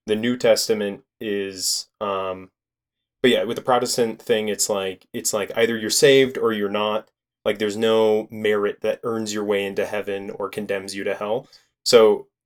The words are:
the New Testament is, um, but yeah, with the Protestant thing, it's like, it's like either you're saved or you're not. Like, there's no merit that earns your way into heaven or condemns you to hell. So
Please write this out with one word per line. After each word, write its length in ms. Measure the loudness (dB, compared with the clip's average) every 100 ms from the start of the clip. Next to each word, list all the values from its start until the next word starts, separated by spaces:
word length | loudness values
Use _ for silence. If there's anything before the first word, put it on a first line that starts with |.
| -4
the 100 | -2
New 200 | 0 2
Testament 680 | 4 4 2 -2 -4 -8 _ _
is, 680 | -6 -6 -6 -6 -6 -6 -8 -8
um, 500 | -6 -4 -4 -8 -12 _ _ _ _ _ _ _
but 80 | 2
yeah, 140 | 2
with 120 | 0 -4
the 60 |
Protestant 580 | 0 0 0 0 -2 -2
thing, 260 | -2 0 0
it's 200 | -2 -2
like, 360 | -2 -4 -8 _
it's 200 | -8 -4
like 180 | -4 -4 0
either 200 | 0 0
you're 140 | -2
saved 480 | 4 6 6 4 0
or 140 | -2
you're 160 | 0 -2
not. 400 | -2 -2 -2 -6 _ _ _
Like, 140 | -4 -2
there's 180 | -2 0
no 500 | 2 4 4 2 -2
merit 500 | -4 -2 0 0 -2
that 200 | -4 -2
earns 280 | -4 -4 -4
your 100 | -4
way 200 | -2 -2 -2
into 180 | -4 -4
heaven 440 | -4 -6 -8 -8
or 180 | -10 -8
condemns 480 | -8 -6 -6 -6 -8
you 80 |
to 100 | -6
hell. 320 | -4 -4 -4 -6 _ _ _
So 420 | 4 6 8 6 -2 _